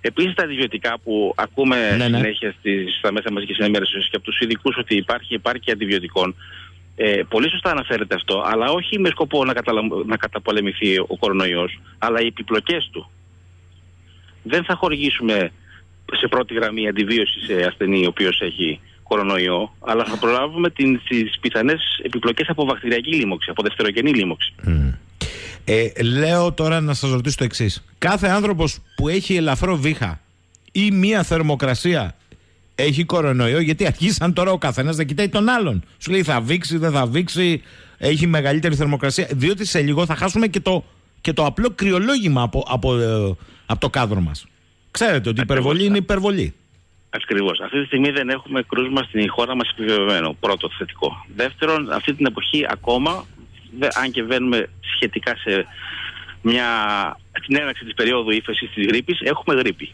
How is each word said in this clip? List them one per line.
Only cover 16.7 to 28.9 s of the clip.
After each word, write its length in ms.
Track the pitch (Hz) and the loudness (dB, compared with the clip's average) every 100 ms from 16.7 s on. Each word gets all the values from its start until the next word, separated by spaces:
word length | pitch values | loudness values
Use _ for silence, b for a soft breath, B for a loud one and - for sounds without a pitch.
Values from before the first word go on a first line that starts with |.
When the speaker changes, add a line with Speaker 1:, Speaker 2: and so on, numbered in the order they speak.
| 110 107 | -2 -2
Speaker 1:
αντιβίωση 520 | 101 101 113 101 - | 0 0 2 0 -2
σε 260 | - 95 90 | -2 0 0
ασθενή 380 | - 95 95 | 0 0 2
ο 40 | 90 | 2
οποίος 320 | 87 95 87 | 2 0 0
έχει 400 | 90 85 85 76 b b | -2 -4 -4 -4 b b
κορονοϊό, 720 | - 107 98 95 90 90 107 - | -2 0 2 2 2 0 -2 -8
αλλά 240 | - 113 | -2 0
θα 120 | 110 110 | 0 0
προλάβουμε 520 | 113 123 143 165 175 | 2 2 0 0 -2
την, 300 | 165 135 127 - | 2 2 2 0
τις 300 | 123 110 - | -2 0 -2
πιθανές 400 | 120 113 120 156 - - | -2 0 2 0 -2 -4
επιπλοκές 460 | 127 123 117 117 156 | -4 -2 -2 -2 -2
από 160 | 156 | 0
βακτηριακή 500 | 143 127 120 117 123 | 0 0 0 -2 0
λίμωξη, 360 | 160 107 87 - | 0 0 -2 -4
από 120 | 87 | -2
δευτερογενή 500 | 104 - 107 104 131 | -2 0 0 2 2
λίμωξη. 420 | 135 92 82 - - | 2 2 -2 -6 -4
Speaker 2:
Μμμ. 280 | 92 80 69 64 - - B B B B | 0 4 2 0 -8 -10 B B B B
Ε, 380 | - 107 113 - | 0 2 2 0
λέω 500 | 117 127 156 175 175 | 0 2 2 4 2
τώρα 280 | - 156 165 | 2 0 2
να 140 | 151 | 0
σας 160 | 139 139 | 0 0
ρωτήσω 260 | 131 123 131 | 0 0 0
το 80 | |
εξής. 400 | 127 - 110 - - - | -2 0 -2 -2 -10 -4
Κάθε 300 | - 196 190 | 0 2 2
άνθρωπος 500 | 196 208 180 160 - - | 2 2 2 0 -2 -14